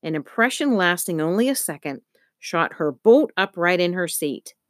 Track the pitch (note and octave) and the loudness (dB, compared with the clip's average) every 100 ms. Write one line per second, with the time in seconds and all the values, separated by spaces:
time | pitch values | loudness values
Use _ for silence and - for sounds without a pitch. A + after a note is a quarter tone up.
0 | D#3+ D#3 - - A#3 - C#4+ A3 F3+ F3 | -4 -6 -6 0 0 0 0 2 2 0
1 | - E3 D#3 F#3+ B3+ C4+ - D3 D3 C3+ | -2 -2 0 0 0 0 -6 -8 -10 -12
2 | _ _ _ _ - E3+ E3 - D3+ C3 | _ _ _ _ -6 -2 -2 -2 -4 0
3 | A3 B3+ D4+ - G3 - F3 F3+ F3 F3+ | 6 6 4 -2 -4 0 0 2 0 0
4 | F3 - D3+ A#2+ - _ _ | -4 -4 -6 -6 -12 _ _